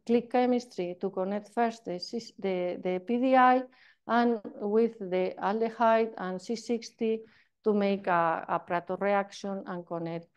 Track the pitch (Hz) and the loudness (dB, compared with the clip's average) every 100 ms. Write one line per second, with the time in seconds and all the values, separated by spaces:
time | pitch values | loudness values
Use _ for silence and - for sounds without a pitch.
0 | - 233 240 247 247 247 240 - 175 180 | 0 0 2 2 2 0 -4 -6 -6 -4
1 | 196 190 190 208 208 240 233 233 190 180 | -4 -2 -4 -4 -4 -2 -2 -2 -8 -8
2 | - 233 - - 196 185 180 175 180 185 | -8 -10 -10 -6 -4 -2 -2 -4 -4 -4
3 | 180 240 262 262 254 254 254 _ _ _ | -2 0 4 6 6 4 0 _ _ _
4 | - 233 240 220 - - 208 220 233 226 | 0 2 2 0 -6 -8 0 2 2 0
5 | 185 185 185 - 185 220 226 226 226 226 | -2 0 0 -2 -2 0 -2 2 4 4
6 | 226 220 185 185 - 226 - 226 - - | 2 -4 -8 -6 -6 -6 -4 -4 -6 -4
7 | 226 220 220 _ _ _ 220 208 202 196 | -2 -2 -6 _ _ _ 0 2 2 0
8 | 196 175 165 160 - 170 - 175 175 185 | 2 2 2 0 -2 -4 -2 -4 -2 -2
9 | 202 202 202 - 196 196 - 180 170 170 | 0 0 -2 -8 -8 -8 -8 -10 -8 -6
10 | 165 170 170 | -6 -8 -12